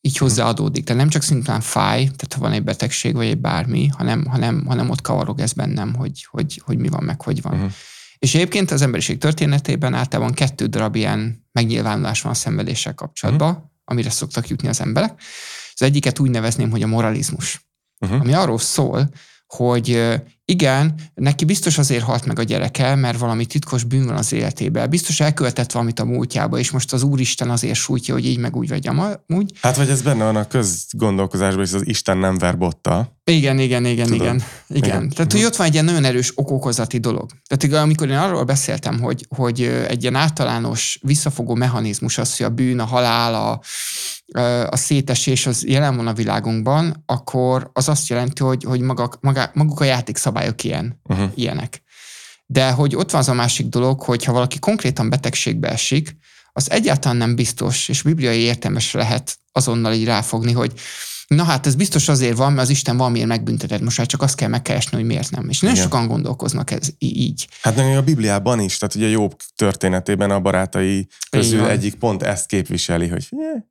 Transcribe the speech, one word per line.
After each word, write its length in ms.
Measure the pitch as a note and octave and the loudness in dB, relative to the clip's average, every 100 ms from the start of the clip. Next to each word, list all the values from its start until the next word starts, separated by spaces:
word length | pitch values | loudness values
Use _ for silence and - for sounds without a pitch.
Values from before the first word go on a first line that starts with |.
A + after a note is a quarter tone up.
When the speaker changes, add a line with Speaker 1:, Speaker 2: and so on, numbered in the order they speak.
Speaker 1:
így 120 | C#3+ | -2
Speaker 2:
Mhm. 100 | - | 0
Speaker 1:
hozzáadódik. 600 | C3+ A2 A2+ A2+ G#2 - | 2 2 2 0 -2 -2
Tehát 180 | D3+ A#2+ | -2 2
nem 80 | D3 | 2
csak 120 | D#3 | 2
szimplán 400 | - C#3 - A2+ | 0 0 0 -4
fáj, 380 | A2+ A2+ G2+ A2 | -2 0 2 2
tehát 300 | C3+ C3+ - | 0 -2 -8
ha 60 | C3+ | -4
van 120 | A#2 | -2
egy 120 | G#2+ | -2
betegség, 520 | G#2 G2+ B2 - A#2+ A#2+ | -2 -2 -4 -2 -2 0
vagy 120 | A2+ | 0
egy 100 | - | 0
bármi, 500 | - - B2 - C#3+ | 0 -2 0 2 0
hanem, 380 | C3+ A#2+ A2+ - | 0 -2 0 0
hanem, 400 | C3 - D3+ C3 | 0 0 0 0
hanem 240 | B2+ A#2+ | 0 0
ott 120 | B2+ | -2
kavarog 380 | - - - C3+ | -2 -2 -2 -2
ez 140 | A2+ | -4
bennem, 400 | - - - G#2 A#2+ | -2 -4 -2 -4 -4
hogy, 300 | C#3 C#3 - | -4 -8 -12
hogy, 300 | - D3+ - - | -6 -6 -6 -4
hogy 120 | B2 | -2
mi 100 | C#3 | -2
van, 160 | D3+ | -2
meg 180 | - - | -4 -4
hogy 200 | - - | -4 -4
van. 140 | - - | -2 -2
Speaker 2:
Mhm. 80 | G2 G2 - - - _ | -2 -6 -18 -20 -20 _
Speaker 1:
És 160 | C3+ D#3 | 0 2
egyébként 360 | F3 G3+ F#3+ | 2 0 0
az 100 | C3+ | 2
emberiség 360 | C#3 A2+ - C#3 | 2 0 -2 0
történetében 760 | D3 D#3 D3 C#3+ C#3 C3+ C#3 | 0 2 2 2 0 -2 0
általában 400 | B2 C3 - A#2 | -2 -2 0 -2
kettő 320 | B2+ C3 - A2 | 0 -2 0 -4
darab 300 | G#2+ G#2+ G#2+ | -2 -2 0
ilyen 500 | G#2 G#2 A2 A2+ _ | 0 -2 -4 -8 _
megnyilvánulás 720 | B2 A#2 A2+ A2 G#2+ G#2+ A2 | -2 0 0 0 -2 -2 -2
van 100 | - | -4
a 40 | A#2+ | -4
szenvedéssel 580 | - G#2 G#2 A#2 - | -2 -4 -2 -4 -6
kapcsolatban, 600 | - - - D#3 C#3+ D#3 | -8 -12 -4 0 2 2
Speaker 2:
Mhm. 100 | F3 - _ - | 0 -8 _ -4
Speaker 1:
amire 240 | A#2+ A2+ | -2 -2
szoktak 380 | - D3+ - A#2 | -4 -4 -6 -4
jutni 200 | - B2 | -4 -2
az 140 | - | -2
emberek. 400 | - A#2+ A3 - - - - - - | -2 0 -2 -4 -18 -16 -16 -16 -16
Az 80 | - | 0
egyiket 380 | C3 C#3+ C3+ C3 | 2 4 0 2
úgy 100 | C3+ | 0
nevezném, 400 | A#2+ A2 A2+ A#2 | 2 0 0 0
hogy 100 | A2+ | 0
a 40 | A2 | 2
moralizmus, 800 | A2 A2+ G#2+ - - - - _ _ _ _ | 2 2 0 -4 -4 -6 -8 _ _ _ _
Speaker 2:
Mhm. 140 | F#2 A#2 | -2 2
Speaker 1:
ami 140 | B2 | 4
arról 260 | D#3 F3 A#2 | 4 2 0
szól, 500 | - - C3 A#2 C#3 - - _ _ | -2 0 0 2 0 -2 -20 _ _
hogy, 440 | - B2 A#2+ A#2 | -2 0 2 2
ö, 240 | A#2+ A#2 A#2 - _ - | 2 2 0 -4 _ -2
igen, 480 | F3+ C#3+ C3 D#3 D#3 - | 2 4 4 2 0 -10
neki 320 | - C#3 C#3 D#3+ | -2 0 2 2
biztos 320 | G3+ - D#3 | 2 2 2
azért 260 | C3+ B2+ | 2 2
halt 220 | A#2 A#2+ B2 | 0 -2 -2
meg 140 | - | -2
a 40 | |
gyereke, 520 | A#2 - G#2+ - C3 C#3 | -2 -2 -2 0 2 2
mert 220 | B2 A#2 | 2 0
valami 280 | A#2+ A2+ A#2 | -2 0 0
titkos 380 | D3+ - B2+ | -2 -2 -2
bűn 220 | A#2 C3 B2+ | 0 0 0
van 100 | G2+ | 0
az 180 | G#2+ | -2
életében. 560 | A2 A2 - - A#2 A#2+ | 0 -2 -2 -2 0 0
Biztos 300 | E3+ - D#3 | 0 0 2
elkövetett 520 | D3+ D3+ C3 A#2+ A#2+ | 2 2 0 0 -2
valamit 280 | B2 A#2 A#2 | 0 -2 0
a 60 | A#2 | -2
múltjába, 520 | B2 A#2+ A2 G#2+ B2 | 0 -2 -2 0 0
és 120 | C3 | 0
most 220 | C3 - | -2 0
az 100 | B2+ | 0
Úristen 460 | C#3 C#3 B2+ - A#2+ | 2 2 0 0 -2
azért 260 | A#2+ A#2 A#2+ | 0 -2 -2
sújtja, 380 | - C3 - | -2 -2 0
hogy 120 | B2+ B2 | -2 0
így 120 | A#2+ | 0
meg 160 | A#2+ A#2+ | -2 -2
úgy 140 | A#2 | -4
vagy 180 | - C#3 | -4 0
amúgy. 640 | C3 G3+ G3 _ E3+ G3+ - | 0 0 -4 _ -2 -2 -2
Speaker 2:
Hát, 160 | B2+ C3+ | -2 2
vagy 120 | C3+ | 2
ez 120 | C3+ | 2
benne 220 | C3 A#2+ | 2 2
van 120 | A2 G#2+ | 2 2
a 120 | G#2 | 0
közgondolkozásban, 1160 | C3 G#2 F2 - G#2+ A2 G2 F#2+ F#2+ G2 F#2+ G2 | 0 0 -2 -8 -2 0 2 0 2 2 2 0
hogy 100 | G2 | 0
az 120 | - | -2
Isten 300 | G#2+ - F#2+ | -2 0 2
nem 200 | F#2+ F#2 | 2 2
ver 200 | F2 F2+ | 0 2
bottal. 640 | F2+ E2 F#2+ F2+ B2 _ | 0 -2 0 0 -2 _
Speaker 1:
Igen, 360 | - E3 C#3 C3+ | 2 4 4 2
igen, 260 | C3 B2 B2 | 2 2 2
igen, 200 | A#2+ A#2+ | 2 2
Speaker 2:
Tudod? 160 | A#2 | 2
Speaker 1:
igen. 140 | A#2 B2 - - _ | 2 0 -4 -14 _
Igen. 140 | C#3+ | 0
Speaker 2:
Igen. 260 | B2+ - - | 2 0 -2
Speaker 1:
Tehát, 180 | C#3+ E3 | 0 2
Speaker 2:
Mhm. 40 | G3+ | 4
Speaker 1:
hogy 80 | A3+ | 2
ott 100 | A#3 | 2
van 120 | E3+ | 2
egy 60 | |
ilyen 120 | D#3 D#3 | 4 4
nagyon 180 | E3+ C3+ | 4 2
erős 260 | B2 B2+ - | 2 0 -2
okokozati 600 | C3+ C3+ C3 A#2+ A2+ B2 | -2 0 0 -2 -2 -2
dolog. 300 | A#2 G2+ - - _ | -2 -4 -6 -14 _
Tehát, 160 | C#3 | 0
igen, 180 | D3 D3+ | 2 4
amikor 280 | D3+ D#3 D3 | 4 2 2
én 80 | C3+ | 2
arról 260 | F#3+ E3+ | 0 0
beszéltem, 560 | B2+ C3+ - - - A#2 | 0 0 0 -4 -2 -2
hogy, 260 | A#2+ B2 - | -2 -4 -6
hogy, 320 | C#3 A#2+ A#2+ | -2 -2 0
ö, 220 | B2 B2 A#2 | 0 0 -2
egy 140 | B2 | -2
ilyen 140 | B2 B2+ | 0 2
általános 840 | D#3 D#3 B2+ A#2 A#2 A#2 - - | 0 0 -2 0 -2 -2 -4 -4
visszafogó 540 | C3+ D3 D3+ C#3 A#2+ A#2 | 0 2 2 -4 -2 0
mechanizmus 600 | B2+ A#2+ G#2+ G2+ B2 - | 2 0 -2 -2 -4 -2
az, 200 | A#2 - | -2 -2
hogy 80 | A2+ | -2
a 40 | |
bűn, 300 | A2+ B2+ B2 | 0 0 0
a 60 | A2+ | 0
halál, 480 | B2 B2 A#2 A#2 A2 | 2 2 2 2 0
a, 240 | A2 A2+ - - - - - - _ | -2 -4 -8 -10 -8 -8 -8 -12 _
ö, 340 | B2 B2 B2 A#2 | -2 0 0 0
a 60 | C3+ | -2
szétesés, 720 | - C#3+ C3+ B2 - C3 C3+ | 0 0 2 0 0 0 0
az 200 | A2+ - | -2 0
jelen 280 | C3 C#3+ B2+ | 2 2 0
van 120 | A2+ | -2
a 60 | |
világunkban, 880 | A2 G#2+ G#2 A#2 A2+ A2 D3 E3 D#3 - | -2 0 0 0 -2 2 2 0 -2 -4
akkor 640 | A#2+ - C3 B2+ B2+ C3 | -4 -2 0 2 0 -2
az 160 | - C3+ | -2 0
azt 180 | D3 - | 0 0
jelenti, 360 | A#2+ B2+ C#3+ | -2 -2 0
hogy, 200 | C3 C3 | 0 0
hogy 160 | - B2+ | -2 -2
maga, 300 | C3 B2+ A#2+ - | 0 -2 -4 -2
maga, 280 | C#3 C3+ A#2+ | 0 0 0
maguk 260 | - D3+ D3 | 2 0 2
a 40 | |
játékszabályok 800 | C#3 B2 A#2 C3+ C3+ G#2 F#2 A2+ | 2 2 0 -2 -2 -2 -4 -4
ilyen, 360 | - D#2 G#2 A#2+ | -4 -4 -6 -8
Speaker 2:
Mhm. 200 | - F#2 G2 G#2 | -4 -2 0 -2
Speaker 1:
ilyenek. 460 | A#2+ - - - _ - - - - - _ | -4 -4 -8 -12 _ -20 -20 -20 -20 -20 _
De 260 | C3 C3 | 2 4
hogy 240 | B2+ C#3+ - | 4 2 2
ott 160 | F#3+ | 0
van 100 | C#3+ | 2
az 80 | C3 | 2
a 40 | |
másik 340 | B2 A#2+ - A#2+ | 2 0 0 0
dolog, 340 | A#2+ B2+ C3+ | 2 2 0
hogy 220 | - A#2+ | 0 -2
ha 80 | - | 2
valaki 280 | B2 B2+ D3 | 2 0 0
konkrétan 500 | - G#3+ B2+ - A2+ | 0 0 0 0 0
betegségbe 600 | A#2+ B2+ - - A2 - | 0 -2 -2 -2 -2 -2
esik, 460 | A2+ - D3 D#3 - _ - _ | -2 0 0 -2 -12 _ -20 _
az 200 | - C3+ | -4 0
egyáltalán 460 | A3 A3 C#3+ C#3 A#2+ | 2 2 2 2 2
nem 180 | A#2 A#2+ | 2 2
biztos, 520 | A#2 - - C3 - | 0 -2 -2 -2 0
és 120 | C#3 | 0
bibliai 380 | D3 E3 B2+ A2+ | 0 2 2 2
értelmes 520 | A#2 A#2 G2+ G2+ - | 2 0 -2 -2 -2
lehet 440 | - A2 A2+ - - _ | -2 0 -2 -4 -14 _
azonnal 420 | - B2+ A#2 A2+ | 0 2 2 2
így 120 | A2 A2+ | 2 2
ráfogni, 460 | A2 A#2 A2+ A#2 | 0 0 0 0
hogy 220 | A#2+ A#2+ - - - - - - | 2 0 -4 -14 -12 -12 -14 0
na 160 | D3 | 2
hát, 220 | E3+ C3+ C#3+ | 4 2 2
ez 80 | C3+ | 2
biztos 320 | G3 D#3+ C#3 | 2 2 2
azért 300 | C#3 B2 A2+ | 2 2 2
van, 120 | C3+ | 2
mert 100 | C#3 | 2
az 60 | B2+ | 2
Isten 280 | C#3+ - B2 | 2 2 0
valamiért 300 | B2+ A#2 A2+ | 2 2 0
megbüntetett, 540 | A#2 A2+ A2+ - G#2 | 0 -2 -2 -2 -2
most 160 | A#2+ - | -2 -2
már 100 | A#2 | -2
csak 140 | - | 0
azt 140 | C#3 - | 0 0
kell 140 | A#2 | 0
megkeresni, 480 | A2+ - G2+ - A#2 | -2 -2 -2 -2 -2
hogy 80 | A2+ | 0
miért 260 | C#3+ C#3 | -2 -2
nem. 180 | E3 - | -6 -4
És 100 | - | 0
nagyon 160 | G3 A#3 | 2 4
Speaker 2:
Igen. 120 | F3+ | 2
Speaker 1:
sokan 180 | C#3 A#2 | 2 0
gondolkoznak 640 | A2+ - C3 - A2+ B2+ | 0 -2 -2 -4 -4 -4
ez 160 | - C#3 - | -4 -6 -4
í-, 180 | B2+ - | -4 0
így. 320 | B2 - - - | -2 -2 -10 -2
Speaker 2:
Hát 140 | A#2 A2 | 0 2
meg 220 | C3+ C3+ | 4 4
a 60 | |
Bibliában 560 | C3+ D3 A2 G2+ G2+ A#2+ | 4 2 2 2 2 0
is, 180 | G2 - | 0 -2
tehát 180 | G2+ G#2 | -4 0
ugye 120 | A2 | 2
Jobb 280 | A2 G2+ - - - | 2 0 -4 -20 0
történetében 760 | G#2 F#2+ F#2+ F#2 F2+ G2+ G2+ | 0 2 0 0 0 0 2
a 80 | G2 | 2
barátai 680 | F#2+ F#2 F#2+ F#2 F#2+ G2 F#2+ - - | 2 0 0 0 0 0 -4 -12 -2
közül 240 | B2+ A2+ | 0 2
Speaker 1:
Így 60 | A2+ | 2
van. 80 | A2 | 2
Speaker 2:
egyik 260 | G#2 G2+ G2+ | 2 -2 -2
pont 280 | A#2+ G2 | -2 0
ezt 220 | F#2 G2 - | -2 -4 -2
képviseli, 640 | G2+ E2 F2+ - E2+ E2+ | -2 -2 -4 -2 0 0
hogy 160 | F2 | -4
figyelj 340 | - C4 D#4 C#4+ - | -6 -6 -6 -6 -10